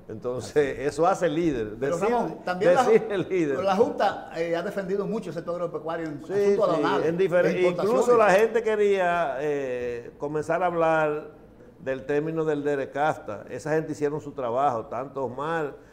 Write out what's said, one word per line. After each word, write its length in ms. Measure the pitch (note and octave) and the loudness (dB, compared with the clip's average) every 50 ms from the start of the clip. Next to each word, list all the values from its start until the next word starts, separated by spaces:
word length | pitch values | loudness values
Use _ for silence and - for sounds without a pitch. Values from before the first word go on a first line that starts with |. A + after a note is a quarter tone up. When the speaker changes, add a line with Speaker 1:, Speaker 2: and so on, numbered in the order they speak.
| - - | -14 -14
Speaker 1:
Entonces, 720 | A2 G#2+ - B2 B2 B2 A2 - - D3+ C#3+ C3+ C3 A#2+ | -12 -8 -6 -6 -6 -6 -6 -2 2 2 2 2 0 -4
eso 280 | C3 D3 - D3+ E3 | -4 -4 0 2 2
hace 220 | F3+ F#3+ E3 F3+ E3 | 2 2 2 0 0
líder. 460 | D3 D#3+ F3 D#3+ C#3 A#2+ A2 G#2+ G#2 A2+ | 0 0 0 0 0 -2 -4 -6 -6 -4
Speaker 2:
Pero, 180 | B2+ C#3 E3+ E3 | -2 -2 -2 0
Speaker 1:
Decir, 120 | F#3+ A3 B3 | 0 0 0
Speaker 2:
Ramón, 240 | A#3 F#3 D#3+ D#3+ - | 0 0 -2 -6 -8
también 320 | - F#3 F3+ F3+ G3+ A#3 F3+ | -6 -6 -2 2 4 4 4
la 100 | C4 B3 | 6 6
Speaker 1:
decir 180 | G#3 A3+ G#3 G#3+ | 6 4 4 4
Speaker 2:
Ju-, 60 | - | 2
Speaker 1:
el 160 | G#3 F#3 D#3 - | -2 -4 -2 -2
líder. 280 | F#3 F3+ D#3+ C#3+ C3+ | 0 0 0 0 0
Speaker 2:
pero 60 | B2+ F#3+ | 0 0
la 120 | G3 F#3 | 2 2
Junta, 560 | G3 A#3+ C#4+ - - G#3+ G3 D#3+ D3+ C#3 - D#3 | 2 2 2 2 0 0 0 0 -2 -10 -10 -8
eh, 200 | E3 E3+ E3+ E3 | -6 -4 -2 -2
ha 60 | E3+ | -2
defendido 440 | F3+ G#3 G3+ G3+ F#3 F3 G3 G3+ G3 | -4 -4 -6 -6 -4 -4 -2 -4 -2
mucho 220 | F3 G3+ A3+ - F3+ | -2 -4 -6 -6 -8
el 60 | D3+ | -8
sector 220 | E3+ - F3 E3+ | -8 -6 -6 -6
agropecuario 500 | F3 F3 E3+ D#3 D3+ D3+ D#3+ E3 E3+ E3 | -4 -4 -6 -6 -6 -6 -6 -6 -6 -6
en 180 | D#3 D3 C#3 - | -6 -8 -8 -8
Speaker 1:
Sí, 80 | - | -4
Speaker 2:
asuntos 360 | F#3 G3+ G3+ G3+ G3+ G3+ G#3 F3+ | 0 2 4 4 4 4 4 2
Speaker 1:
sí, 60 | E3+ | 2
Speaker 2:
aduanales, 320 | D#3 D3+ E3+ F#3+ - C#3+ D#3+ | 2 2 2 2 2 0 0
Speaker 1:
en 100 | E3 E3+ | 2 2
diferen-, 320 | F#3+ F3 E3+ F3+ F3 E3 | 2 2 4 4 4 4
Speaker 2:
en 80 | F3+ F3+ | 4 4
importaciones. 420 | F3+ F3+ F3 F3 E3 G3+ A#3+ A#3 | 2 2 2 2 0 2 2 4
Speaker 1:
incluso 160 | A3+ A#3 A#3+ A#3 | 4 6 6 6
la 120 | G#3+ G3+ | 6 6
gente 320 | F3+ G3+ A3+ A3+ A3 A#3 | 6 6 4 4 2 0
quería, 760 | G#3+ A3 G#3+ G#3 G#3 G3+ G3 F#3+ F3+ F3 F3 F3 E3 C#3+ B2+ C3 | 0 2 2 2 4 4 4 4 2 2 2 2 0 0 -2 -2
eh, 720 | D3 D3+ D3 C#3+ C#3 B2+ B2 B2 B2 B2 A#2+ A#2 A#2+ - - | -2 -2 -2 -2 -2 -4 -4 -4 -4 -6 -6 -8 -10 -12 -12
comenzar 460 | - D3 D3 D3+ D3+ D3 D#3 E3 F3 | -8 -6 -4 -4 -2 -2 0 0 0
a 40 | F#3 | 0
hablar 680 | F3+ E3+ E3+ E3 D#3+ D#3+ D#3+ D#3 D3+ D3+ D3+ - - - - - - - - - - - - - | 0 2 2 2 4 4 4 2 2 0 -2 -6 -10 -16 -20 -20 -20 -20 -20 -20 -20 -18 -10 -6
del 220 | B2+ C3 C3+ C3+ | -4 -4 -4 -2
término 400 | - C#3+ D3 D3+ D#3+ D#3+ D#3+ D#3 | -2 0 0 0 -2 -2 -2 0
del 180 | D#3 D3 C#3+ C#3 | 0 0 0 0
derecafta. 800 | D3 C#3+ C#3 C3 - - C#3 D3 D#3+ C#3 - - - G#2 G2+ - - | 0 0 -2 -2 -4 -2 -2 0 0 0 -2 -6 -12 -12 -12 -12 -12
Esa 240 | A#2+ A#2+ - D3+ D3+ | -12 -8 -4 -2 -2
gente 180 | D#3+ D#3 D#3 | -2 -2 -4
hicieron 300 | D3+ - D3 C#3+ D3+ D3 | -6 -4 -4 -4 -4 -4
su 100 | - C#3+ | -8 -10
trabajo, 540 | - C#3 B2+ A#2 A#2 B2+ C#3+ C#3+ B2 A2+ G#2+ | -8 -6 -4 -2 0 2 2 2 0 -2 -4
tanto 360 | - - A2+ C3+ C#3+ C#3 C3+ | -6 -8 -8 -8 -8 -8 -6
Omar 520 | C3+ A#2 A#2+ C3 C#3+ D#3+ E3 E3 D3+ C3+ C3 - - - | -6 -6 -6 -6 -6 -4 -4 -4 -4 -6 -8 -12 -18 -20